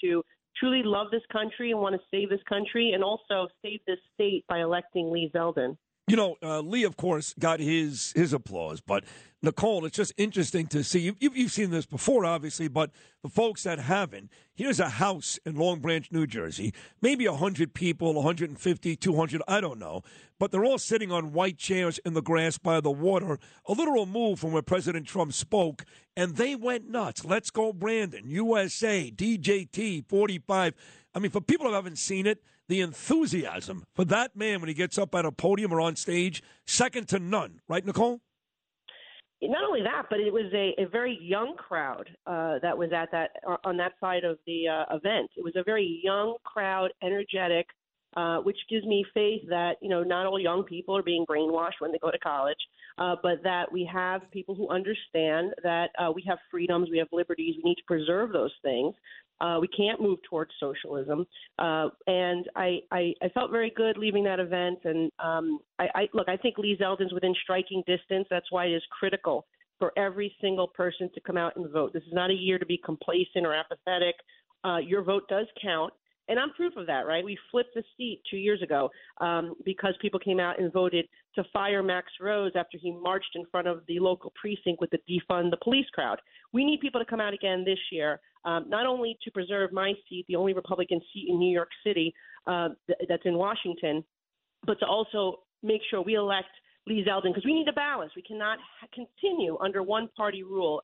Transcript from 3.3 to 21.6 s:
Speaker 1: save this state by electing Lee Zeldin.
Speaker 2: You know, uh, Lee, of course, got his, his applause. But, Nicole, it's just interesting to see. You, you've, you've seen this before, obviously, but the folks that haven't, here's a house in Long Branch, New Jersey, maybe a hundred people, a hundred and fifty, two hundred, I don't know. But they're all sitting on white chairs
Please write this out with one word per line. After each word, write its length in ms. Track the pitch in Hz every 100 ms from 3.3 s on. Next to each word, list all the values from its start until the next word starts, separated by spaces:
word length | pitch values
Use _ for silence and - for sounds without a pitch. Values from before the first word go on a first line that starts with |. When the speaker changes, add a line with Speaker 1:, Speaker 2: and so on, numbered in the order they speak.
| 196 175 -
Speaker 1:
save 180 | 208 214
this 140 | - 185 _
state 300 | - 202 190 -
by 120 | 170
electing 500 | 165 175 175 180 165
Lee 200 | 170 160
Zeldin. 420 | 170 170 156 127 156 _ _ -
Speaker 2:
You 80 | 226
know, 200 | 190 156
uh, 180 | 160 156
Lee, 220 | 156 240
of 140 | 202 -
course, 360 | 180 160 - -
got 220 | 165 160
his, 520 | 151 165 151 127 - 160
his 160 | 170
applause. 480 | 135 - 90 80 78
But, 240 | - 101 - - - _
Nicole, 440 | 156 - 214 196
it's 120 | 160 -
just 160 | 202 -
interesting 500 | 208 190 147 175 160
to 160 | 147
see. 160 | - 180
You, 180 | 170 -
you've, 160 | 285 262
you've 160 | 240
seen 180 | 208 196
this 160 | 165 139
before, 380 | 147 - 254
obviously, 420 | 170 165 151 - 160
but 240 | 135 156 - - _
the 60 | 139
folks 340 | - 226 196
that 160 | 185 156
haven't, 500 | 127 196 165 98 101 - _
here's 280 | - 269 185
a 80 | 165
house 500 | 110 196 175 - - 165
in 80 |
Long 240 | 151 175 170
Branch, 320 | 160 160 -
New 160 | 165 147
Jersey, 480 | 110 82 - 104 - - _
maybe 240 | 240 269
a 80 | 214
hundred 400 | 143 196 151 160
people, 460 | - 175 - 165 151
a 40 |
hundred 280 | 147 170 165
and 80 | 143
fifty, 380 | 185 170 170 160
two 180 | 185
hundred, 280 | 156 160 151 -
I 140 | 202
don't 180 | 175 113
know. 240 | 156 165 - - - _
But 100 | 196
they're 140 | 190
all 120 | 240 262
sitting 360 | - 220 202
on 200 | 175 160
white 240 | 156 190
chairs 420 | 156